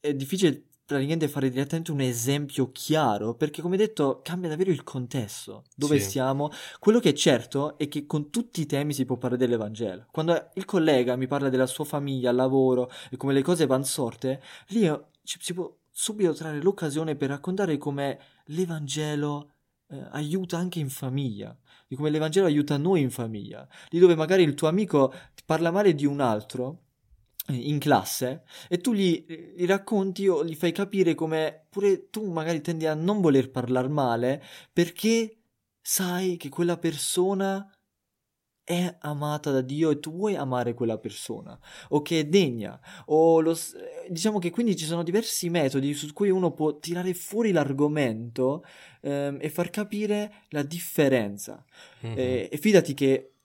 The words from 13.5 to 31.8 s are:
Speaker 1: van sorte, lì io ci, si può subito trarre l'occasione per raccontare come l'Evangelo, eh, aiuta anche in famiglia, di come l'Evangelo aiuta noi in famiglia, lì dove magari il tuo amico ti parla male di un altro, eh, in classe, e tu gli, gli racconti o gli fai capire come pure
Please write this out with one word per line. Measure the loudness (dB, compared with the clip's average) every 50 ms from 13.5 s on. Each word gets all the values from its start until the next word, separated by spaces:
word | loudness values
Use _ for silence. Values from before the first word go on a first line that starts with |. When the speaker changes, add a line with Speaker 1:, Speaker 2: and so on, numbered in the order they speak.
| 2 2 4
Speaker 1:
van | 2 2 0 0
sorte, | -2 -4 -2 -4 -4 -4 -4 -4 -4 -4 -4 -8 -18 -20 -20 -16 _
lì | 0 2
io | 2 2 2 -2 -6 _ _ _
ci, | _ -12 -12 -10
si | -8 -8 -6
può | -6 -8 -10 -10 _ _ _
subito | _ -8 -6 -6 -2 0 2 2 2
trarre | 0 -6 -6 -6 2
l'occasione | 2 2 2 2 -4 -4 -2 -2 -2 -2 -2
per | -2 -2 -4
raccontare | -4 -4 -4 -6 -2 0 0 0 0 -2
come | -2 -4 -4 -2 -4 -4 -6 -8 -14 _ _ _ _
l'Evangelo, | -10 -4 -4 -4 -4 -4 -8 -6 -6 -4 -4 -4 -2 -2 -2 -2 -2 -4 -6 -8 -14 _ _ _ _ _ _ _ _
eh, | -16 -16 -16 -12
aiuta | -8 -8 -6 -4 -2 -4 -4 -4 -4 -4
anche | -4 -4 -4 -4
in | -4 -4
famiglia, | -6 -6 -6 -4 -4 -2 -2 -4 -6 -8 -12 -14 -16 _ _ _ _ _ _
di | _ -8
come | -2 -2 0
l'Evangelo | 0 0 0 2 2 4 4
aiuta | 4 4 2 2 2 0 0
noi | 2 2 4 4
in | 2 0
famiglia, | -2 -4 -6 -6 -6 -10 -10 -12 -14 -16 -18 _ -20 -20 -16 -6
lì | 6 8
dove | 8 8 8
magari | 6 2 2 6 6
il | 6 4 4
tuo | 2 0 2
amico | 2 2 0 4 4 4 4 4 2 -6 -20 -20 _
ti | -20 _
parla | -2 0 0 2 0
male | 2 4 4 4 4
di | 4 2
un | 0 0 2
altro, | 2 2 2 0 -4 -8 -8 -8 -8 -8 -8 -14 _ _ _ _ _ _ -20 _ _ _ _ _ -8
eh, | -6 -6
in | -4 -2 -2 -2 0
classe, | 2 2 2 2 2 -2 -6 -4 -4 -6 -6 -8 _ _ -20 -20 -6 -4
e | -4 -2
tu | 0 0 0
gli, | 2 2 2 2 0 -4 -12 -16 -16 -16 -20 -6
gli | -4 0
racconti | 0 0 0 0 -2 -2 0 0 -2 -4 0 2 2
o | 2 2 0
gli | -2 -4
fai | -2 -2 -2
capire | 0 -2 -6 -2 0 2 2 2 2
come | 0 -2 -2 0 0 -2 -2 -4 -8 _ _
pure | _ 0